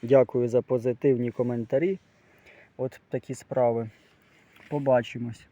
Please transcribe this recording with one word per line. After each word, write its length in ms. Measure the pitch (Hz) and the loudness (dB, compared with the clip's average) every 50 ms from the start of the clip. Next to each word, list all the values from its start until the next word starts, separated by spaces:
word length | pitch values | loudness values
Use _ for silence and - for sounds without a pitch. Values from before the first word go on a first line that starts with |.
| - | 2
Дякую 460 | 117 135 135 127 - - 127 120 120 | 6 6 6 6 4 2 -2 -2 2
за 140 | 113 123 113 | 0 0 0
позитивні 680 | _ 131 123 113 127 123 120 - 143 131 120 120 120 | _ -2 -2 0 -2 -4 0 2 0 2 2 0 -6
коментарі. 680 | 113 - 123 120 123 120 117 110 - 135 160 185 196 185 _ _ _ _ _ _ _ _ _ - - - - _ _ | -4 -4 -4 -4 -4 -6 -6 -2 -2 -2 0 0 -4 -4 _ _ _ _ _ _ _ _ _ -20 -20 -20 -20 _ _
От 240 | - 127 131 - - _ _ | -8 -8 -8 -8 -12 _ _
такі 260 | - 131 - _ 135 | -10 -10 -8 _ -12
справи. 560 | - - _ 139 131 123 120 117 117 117 113 - _ _ _ _ _ _ _ _ _ _ _ _ - - - | -12 -10 _ -2 0 2 2 0 0 -4 -8 -10 _ _ _ _ _ _ _ _ _ _ _ _ -20 -14 -8
Побачимось. 800 | 151 147 139 135 131 123 117 - - 117 120 120 113 - - _ | -6 -4 0 2 2 2 2 -2 -10 -10 -10 -10 -10 -14 -20 _